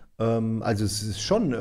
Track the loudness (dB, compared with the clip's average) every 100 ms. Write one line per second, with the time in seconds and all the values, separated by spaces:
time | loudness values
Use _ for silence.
0 | -18 -2 0 2 0 0 0 0 0 -2
1 | -6 -6 0 2 2 0